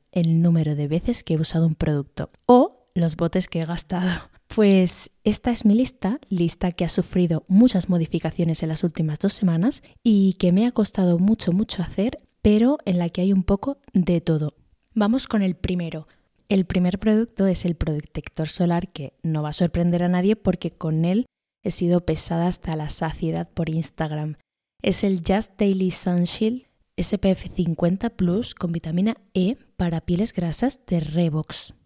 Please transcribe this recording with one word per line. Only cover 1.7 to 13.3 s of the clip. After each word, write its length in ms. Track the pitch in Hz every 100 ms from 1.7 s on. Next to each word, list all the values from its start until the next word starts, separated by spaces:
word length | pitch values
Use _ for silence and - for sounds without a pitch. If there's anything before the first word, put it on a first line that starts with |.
producto 560 | 156 - 147 139 - - _ -
o 400 | 247 330 - _
los 220 | - 165 156
botes 320 | 170 185 180
que 140 | 170
he 20 |
gastado. 680 | 160 170 - 180 180 175 - _ -
Pues 640 | - 208 190 180 - - _
esta 260 | - 208 247
es 140 | 233
mi 100 | 214
lista, 460 | 214 254 - 190 269 -
lista 420 | 180 170 - 180
que 140 | -
ha 40 | 170
sufrido 560 | - - 185 175 160 -
muchas 400 | 190 247 185 -
modificaciones 760 | 175 160 170 160 - 165 160
en 60 | 160
las 160 | 160
últimas 340 | 170 - 160 151
dos 140 | 196
semanas 500 | - 185 165 208 - - _
y 300 | 233 202 190
que 180 | 185 180
me 120 | 185
ha 60 | 240
costado 480 | 240 208 - 180 170
mucho, 320 | 190 220 -
mucho 320 | 175 214 -
hacer, 360 | 165 - 214 - _ _
pero 380 | 214 214 240 302
en 160 | - 175
la 80 | 170
que 140 | -
hay 100 | 185